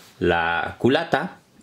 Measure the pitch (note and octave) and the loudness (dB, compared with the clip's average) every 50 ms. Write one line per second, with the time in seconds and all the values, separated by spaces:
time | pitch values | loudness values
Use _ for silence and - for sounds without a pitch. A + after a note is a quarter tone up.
0 | - - - - F2+ F2 F2 E2+ E2 E2 E2+ E2 D#2 E2+ F2+ - - A#2+ C#3 D#3 | -16 -18 -8 -2 0 2 2 2 0 0 -2 -2 -4 -6 -4 0 2 2 2 2
1 | E3+ - - C3+ D#3+ F#3 - - _ _ _ _ | 0 0 -2 -2 -2 -4 -10 -14 _ _ _ _